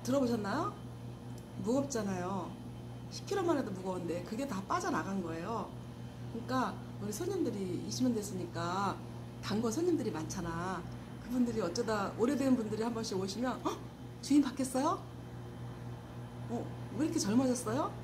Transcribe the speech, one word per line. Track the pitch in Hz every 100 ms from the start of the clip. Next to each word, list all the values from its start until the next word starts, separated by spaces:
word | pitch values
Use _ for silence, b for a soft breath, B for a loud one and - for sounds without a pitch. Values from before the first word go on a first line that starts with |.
들어보셨나요? | - 277 247 233 202 233 403 - - - - - - - - -
무겁잖아요. | 190 254 277 226 196 185 180 196 160 - - - - - -
십 | - -
킬로만 | 403 349 302
해도 | 220
무거운데 | 185 185 180 170 165
그게 | 175 220 277
다 | 196 196
빠져나간 | 294 392 262 170 196
거예요. | 170 165 180 226 - - - - - - -
그러니까 | 233 - 254 220 - - -
우리 | 208
손님들이 | 208 359 392 302 214 185 170 -
이십 | 214 254
년 | 220
됐으니까 | 202 185 170 165 170 185 196 - - - - -
단골 | - 202 240
손님들이 | 220 359 320 214
많잖아. | 160 156 196 170 165 180 180 170 - - - -
그분들이 | 247 240 220
어쩌다 | 180 175 226 214 190 123
오래된 | 233 285 269 254
분들이 | 214 208
한 | 226
번씩 | 226 220 196
오시면, | 190 202 254 220 320
"어? | - - - - -
주인 | - 285
바뀌었어요? | 262 - 254 254 294 381 - - - - - - - - - - - - - - -
어, | 233 - - - 202
왜 | 311
이렇게 | 311
젊어졌어요? | 196 226 262 240 - 233 370 -